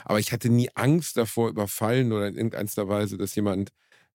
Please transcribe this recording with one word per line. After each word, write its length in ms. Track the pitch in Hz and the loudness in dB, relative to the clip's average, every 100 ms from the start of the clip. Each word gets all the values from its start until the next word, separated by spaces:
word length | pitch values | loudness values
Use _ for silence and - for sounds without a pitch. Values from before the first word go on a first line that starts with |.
Aber 160 | - 107 | 0 0
ich 140 | 107 | 0
hatte 160 | 120 120 | 0 2
nie 200 | 120 120 - | 4 2 0
Angst 400 | 123 165 151 - | 2 2 0 -2
davor, 340 | 113 - 113 | -2 0 -2
überfallen 600 | 110 101 - 110 127 123 | 0 -4 -2 0 2 2
oder 160 | 107 101 | 0 -2
in 80 | - | -2
irgendeiner 540 | 113 - 104 - 98 | -4 -4 -4 -4 0
Weise, 280 | 104 104 95 | 0 0 -2
dass 160 | 98 - | -4 0
jemand, 360 | 104 95 98 - _ _ _ | 0 0 -4 -10 _ _ _